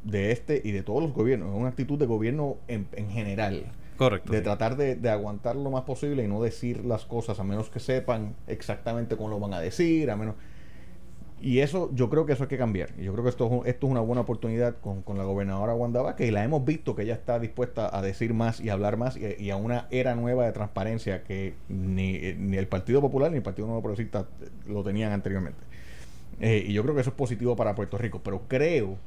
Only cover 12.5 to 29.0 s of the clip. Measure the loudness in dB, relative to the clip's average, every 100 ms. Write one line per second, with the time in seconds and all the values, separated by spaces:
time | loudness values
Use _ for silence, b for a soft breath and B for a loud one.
12.5 | 0 2 0 -2 -4 -4 2 0 2 2
13.5 | 4 2 0 2 2 2 2 0 -2 0
14.5 | 2 2 0 -6 -6 -4 -2 0 0 0
15.5 | 0 0 2 2 2 0 2 2 4 2
16.5 | 2 2 0 -2 -2 -2 -2 0 0 0
17.5 | -2 -2 0 -2 0 -2 0 0 2 2
18.5 | 0 -2 2 2 2 0 -2 -6 -4 -4
19.5 | -2 0 -2 0 0 2 2 2 4 2
20.5 | 2 -4 -2 -2 -2 -2 -4 -2 -4 -4
21.5 | -6 -6 -2 0 2 2 0 -2 -2 0
22.5 | 0 2 0 4 4 4 4 2 2 -2
23.5 | -4 -2 -2 -2 -2 -2 -2 -4 -8 -10
24.5 | -10 -6 -4 0 0 2 0 0 -2 -2
25.5 | -6 -10 B B B B B B 0 4
26.5 | 4 4 2 4 2 2 0 -2 2 2
27.5 | 2 2 2 -2 -2 -2 -4 -4 -4 0
28.5 | 2 4 4 2 -4